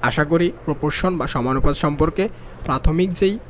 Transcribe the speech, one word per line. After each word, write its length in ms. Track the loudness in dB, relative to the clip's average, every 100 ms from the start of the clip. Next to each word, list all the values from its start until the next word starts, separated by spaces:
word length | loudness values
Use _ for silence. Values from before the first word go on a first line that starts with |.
| -2
আশা 160 | 0 2
করি 180 | 2 2 -2 -6
proportion 460 | -2 -2 0 0 0
বা 60 | -2
সমানুপাত 400 | -2 0 2 2 4
সম্পর্কে 400 | 0 2 0 2 -4 -4 -16 -12 -4
প্রাথমিক 440 | 0 2 2 0 2
যেই 140 | 0 0 -8